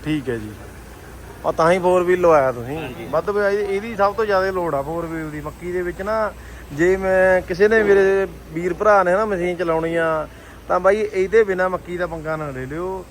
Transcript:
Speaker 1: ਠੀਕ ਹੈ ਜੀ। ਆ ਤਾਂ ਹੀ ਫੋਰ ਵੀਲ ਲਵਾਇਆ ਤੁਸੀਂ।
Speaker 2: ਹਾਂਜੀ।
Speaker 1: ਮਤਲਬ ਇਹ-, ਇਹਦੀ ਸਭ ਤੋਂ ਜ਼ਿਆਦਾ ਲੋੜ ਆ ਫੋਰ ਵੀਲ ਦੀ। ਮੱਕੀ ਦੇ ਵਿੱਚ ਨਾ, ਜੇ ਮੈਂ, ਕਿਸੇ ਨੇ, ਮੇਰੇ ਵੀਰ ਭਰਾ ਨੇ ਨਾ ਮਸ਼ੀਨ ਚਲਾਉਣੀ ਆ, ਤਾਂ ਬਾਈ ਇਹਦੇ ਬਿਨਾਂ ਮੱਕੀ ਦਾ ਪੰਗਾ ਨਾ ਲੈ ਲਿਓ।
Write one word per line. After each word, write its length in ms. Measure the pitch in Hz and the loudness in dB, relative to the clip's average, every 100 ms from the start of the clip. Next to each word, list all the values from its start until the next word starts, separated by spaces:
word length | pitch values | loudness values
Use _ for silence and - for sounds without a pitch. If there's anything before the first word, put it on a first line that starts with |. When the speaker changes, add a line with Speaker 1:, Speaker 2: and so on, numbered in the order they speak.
Speaker 1:
ਠੀਕ 260 | 151 151 127 | -4 -4 -4
ਹੈ 80 | 117 | -6
ਜੀ। 140 | 107 104 - - - - - - - - 156 | -8 -14 -16 -18 -18 -20 -20 -18 -18 -6 -4
ਆ 60 | |
ਤਾਂ 200 | 160 165 | 2 4
ਹੀ 80 | 185 | 4
ਫੋਰ 240 | 180 180 | 4 4
ਵੀਲ 180 | 175 180 | 4 4
ਲਵਾਇਆ 300 | 175 156 131 | 6 6 4
ਤੁਸੀਂ। 260 | 123 120 156 | 0 -6 -8
Speaker 2:
ਹਾਂਜੀ। 300 | 147 117 117 | -8 -10 -4
Speaker 1:
ਮਤਲਬ 260 | 147 165 202 | -4 -2 0
ਇਹ-, 320 | 202 202 202 | 0 0 -2
ਇਹਦੀ 260 | 196 226 214 | -4 -4 0
ਸਭ 200 | 196 208 | 0 0
ਤੋਂ 100 | 214 | 0
ਜ਼ਿਆਦਾ 260 | 196 190 | 0 0
ਲੋੜ 240 | 190 170 143 | -2 -2 -4
ਆ 60 | |
ਫੋਰ 240 | 139 165 165 | -4 -6 -6
ਵੀਲ 240 | 160 156 | -8 -8
ਦੀ। 120 | 151 | -10
ਮੱਕੀ 300 | 151 - 170 | -12 -12 -8
ਦੇ 100 | 180 | -6
ਵਿੱਚ 200 | 175 175 | -6 -8
ਨਾ, 320 | 196 220 214 - - - - | -4 -2 -4 -6 -18 -18 -14
ਜੇ 240 | 143 175 190 | 0 2 2
ਮੈਂ, 440 | 190 185 185 185 | 2 4 4 4
ਕਿਸੇ 260 | - 175 208 | 0 2 4
ਨੇ, 160 | 220 | 4
ਮੇਰੇ 440 | 208 196 190 196 190 - - | 6 6 6 2 -2 -6 -10
ਵੀਰ 200 | 156 175 | -6 -4
ਭਰਾ 300 | 170 208 208 | 0 4 4
ਨੇ 80 | 180 | 4
ਨਾ 140 | 185 220 | 2 0
ਮਸ਼ੀਨ 300 | 190 180 175 | -2 -2 -2
ਚਲਾਉਣੀ 400 | 175 160 165 165 | -2 0 0 0
ਆ, 320 | 165 160 151 - - - - | 0 -2 -4 -12 -20 -20 -2
ਤਾਂ 120 | 180 | 2
ਬਾਈ 300 | 180 208 208 | 4 2 0
ਇਹਦੇ 300 | 190 190 214 | -2 2 4
ਬਿਨਾਂ 260 | 214 185 185 | 4 2 0
ਮੱਕੀ 280 | 180 - 175 | -2 -6 -6
ਦਾ 100 | 175 | -6
ਪੰਗਾ 280 | 160 156 156 | -6 -6 -6
ਨਾ 140 | 151 | -6
ਲੈ 160 | 127 131 | -8 -8
ਲਿਓ। 400 | 151 185 190 180 | -8 -6 -8 -12